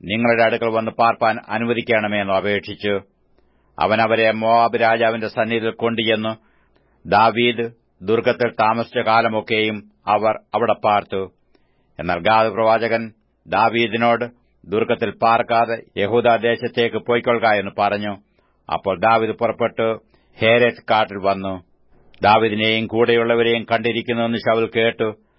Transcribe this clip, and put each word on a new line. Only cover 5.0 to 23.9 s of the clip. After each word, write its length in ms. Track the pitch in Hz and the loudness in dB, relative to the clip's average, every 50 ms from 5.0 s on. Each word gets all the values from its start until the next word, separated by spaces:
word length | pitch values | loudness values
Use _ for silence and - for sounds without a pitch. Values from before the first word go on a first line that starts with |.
| 117 113 113 113 110 | 2 0 0 -2 -6
സന്നിധിയിൽ 440 | 107 - 120 110 113 117 113 107 90 | -6 -4 -4 -2 -2 -2 -2 -2 -4
കൊണ്ടുചെന്നു. 640 | 90 - 117 117 117 110 110 110 110 107 110 110 110 - _ _ _ _ _ _ _ _ _ _ _ _ - | -4 -2 -4 -4 -2 -2 0 0 0 -2 -2 -6 -8 -10 _ _ _ _ _ _ _ _ _ _ _ _ -4
ദാവീദ് 680 | 85 98 104 110 113 104 117 120 120 113 117 117 117 - _ _ _ _ - | 2 4 4 4 4 4 2 0 0 0 -2 -6 -8 -8 _ _ _ _ -10
ദുർഗത്തിൽ 480 | 92 98 113 117 110 120 117 120 120 113 - - | -4 -2 0 0 2 0 0 0 -2 -2 0 0
താമസിച്ച 360 | 110 110 113 117 113 - - | 0 2 0 0 -4 -4 -4
കാലമൊക്കെയും 920 | 123 107 110 110 113 113 113 110 107 104 - 113 110 107 107 107 104 104 _ _ _ - | -2 0 2 2 2 2 2 -2 -4 -4 -2 -2 -2 -2 -2 -4 -8 -12 _ _ _ -2
അവർ 320 | 98 107 104 107 110 107 - _ _ - | 0 0 2 2 0 -2 -2 _ _ -4
അവിടെ 220 | 107 117 107 104 - - | -2 0 0 0 0 0
പാർത്തു. 500 | 107 104 101 95 - 101 95 95 90 _ _ _ _ _ _ _ _ _ _ _ _ _ - | 0 0 0 -2 -4 -6 -8 -8 -8 _ _ _ _ _ _ _ _ _ _ _ _ _ -10
എന്നാൽ 200 | 82 87 87 85 | -6 -4 -4 0
ഗാദ് 280 | 85 107 110 113 113 | 2 2 2 4 2
പ്രവാചകൻ 680 | 113 95 113 110 110 113 113 117 110 113 113 113 110 - _ _ _ _ _ _ | 2 0 0 2 2 2 2 0 0 -2 -4 -4 -8 -14 _ _ _ _ _ _
ദാവീദിനോട്, 920 | - 92 98 113 113 107 117 117 104 104 117 117 117 117 113 120 120 - _ _ _ _ _ - | -4 0 0 2 2 2 0 -2 0 -2 0 0 2 0 0 -2 -6 -10 _ _ _ _ _ -10
"ദുർഗത്തിൽ 460 | 90 98 110 113 117 117 - 113 101 | -4 -2 -2 0 0 -2 -2 -4 -6
പാർക്കാതെ 880 | - - 117 113 117 117 117 - 117 117 117 113 113 113 - _ - 95 | -4 0 0 2 2 2 0 0 0 0 0 0 -4 -8 -10 _ -6 -4
യഹൂദാ 360 | 101 101 113 120 113 120 113 | -2 0 0 2 2 2 2
ദേശത്തേക്ക് 600 | 107 113 120 117 - 123 117 - 120 117 113 113 | 2 2 -2 -2 -2 -6 -6 -2 -2 -2 -2 -2
പൊയ്ക്കൊള്ളുക" 500 | 107 - - 120 120 - 123 117 113 113 | -4 -2 -2 -2 0 0 0 0 0 2
എന്ന് 240 | 110 107 101 95 98 - 104 | 2 0 0 -2 -4 -4 -2
പറഞ്ഞു. 380 | 101 101 101 101 104 104 98 95 _ _ _ _ _ _ _ _ _ - 78 | -2 -2 -2 -2 -6 -6 -10 -10 _ _ _ _ _ _ _ _ _ -8 -6
അപ്പോൾ 260 | - - 98 95 87 | -4 -4 -4 -2 0
ദാവീദ് 320 | 107 113 113 113 113 110 | 2 2 2 2 0 -2
പുറപ്പെട്ടു 680 | 104 - 117 110 107 - 120 110 - - 113 113 110 104 _ _ _ _ _ _ _ - | -4 -2 -2 -4 -2 -2 -2 -2 -2 -2 -2 -2 -2 -4 _ _ _ _ _ _ _ 0
ഹേരെത്ത് 420 | 110 110 120 120 123 117 117 - - - | 2 4 4 4 4 2 0 -2 -2 0
കാട്ടിൽ 260 | 110 107 110 101 101 | 0 0 0 -2 -4
വന്നു. 460 | 101 92 98 98 98 95 95 95 90 - _ _ _ _ _ _ _ _ _ _ - - | -4 -2 -2 -2 -2 -4 -8 -10 -10 -14 _ _ _ _ _ _ _ _ _ _ 0 2
ദാവീദിനെയും 640 | 101 107 113 110 110 104 107 110 110 110 113 113 | 4 4 4 4 0 0 0 0 0 0 -2 -2
കൂടെയുള്ളവരെയും 800 | 98 107 113 120 113 117 117 117 117 117 117 117 117 117 117 104 - | -2 0 0 2 2 2 2 2 2 2 2 2 0 0 -2 -2 -2
കണ്ടിരിക്കുന്നുവെന്ന് 640 | 113 113 113 120 | -2 -2 -2 -2